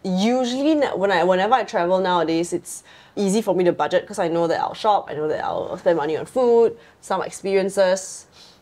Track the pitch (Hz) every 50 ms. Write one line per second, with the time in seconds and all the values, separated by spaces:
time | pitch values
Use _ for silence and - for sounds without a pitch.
0 | - 190 185 185 202 226 247 254 254 240 247 262 277 311 320 294 269 - - -
1 | 185 202 190 170 165 180 185 180 190 214 254 247 214 - - 202 170 175 185 185
2 | 190 185 180 175 165 156 165 165 170 170 180 175 - - - - - - - -
3 | - - _ - 202 196 185 226 214 202 180 180 185 175 165 - 151 147 175 180
4 | - - 208 214 185 165 165 170 170 165 160 110 - - - - - 220 208 185
5 | - - - 143 151 156 151 - - - 85 87 90 - - 180 - 190 170 160
6 | 143 156 160 131 147 - - 262 254 240 233 233 233 226 226 - - - _ _
7 | - - - 175 - - - - - 196 196 196 185 196 190 - 190 180 185 190
8 | - - - - - - _ - - - - _